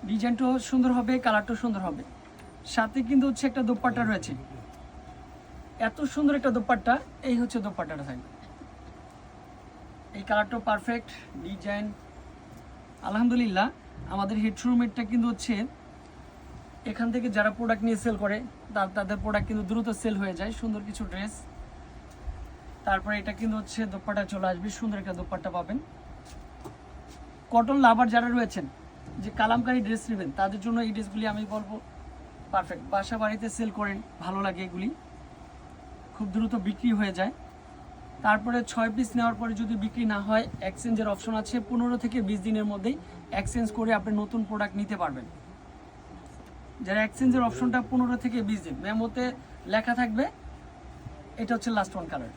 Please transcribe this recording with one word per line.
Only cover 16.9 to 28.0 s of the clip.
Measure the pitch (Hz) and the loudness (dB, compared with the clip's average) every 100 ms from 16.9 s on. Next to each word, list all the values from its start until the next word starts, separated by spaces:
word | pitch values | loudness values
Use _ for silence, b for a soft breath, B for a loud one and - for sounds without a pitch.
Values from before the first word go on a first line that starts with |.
| 214 233 | 0 2
থেকে | 247 240 | 2 2
যারা | 208 214 | 4 4
প্রোডাক্ট | 208 233 220 | 2 2 4
নিয়ে | 226 220 | 4 4
সেল | 233 208 | 2 2
করে, | 208 311 247 - - | 0 0 -4 -14 -4
তা-, | 208 190 | 0 0
তাদের | 208 196 208 | 0 -2 -2
প্রোডাক্ট | 214 208 202 | 2 2 2
কিন্তু | 214 | 0
দ্রুত | 190 226 220 | 0 0 0
সেল | 220 226 202 | 0 0 2
হয়ে | 196 | 0
যায়। | 170 202 | -2 -4
সুন্দর | 220 226 208 202 | -2 -2 -2 -4
কিছু | 202 | -6
ড্রেস। | 196 185 208 - - - - - - - - - - - - - - - | -6 -4 -6 -8 -16 -14 -14 -14 -16 -18 -18 -10 -10 -8 -12 -14 -16 -6
তারপরে | - 190 202 208 | 2 2 2 -2
এটা | 208 | -2
কিন্তু | 196 226 214 | -2 0 0
হচ্ছে | 202 - 214 | -2 -2 -2
দোপাট্টা | 190 202 202 | -2 -2 0
চলে | 190 196 190 | 0 0 0
আসবে, | 175 208 | 0 -4
সুন্দর | - 226 202 | -4 -2 -2
একটা | 196 | -4
দোপাট্টা | 175 - 185 185 | -6 -6 -6 -4
পাবেন। | 175 170 233 - - - - - - - - - - - - - - - - - | -4 -4 -4 -6 -16 -16 -16 -16 -16 -16 -16 -16 -16 -18 -18 -16 -16 -18 -18 4
কটন | 233 226 277 | 6 6 8
লাভার | 254 226 | 10 10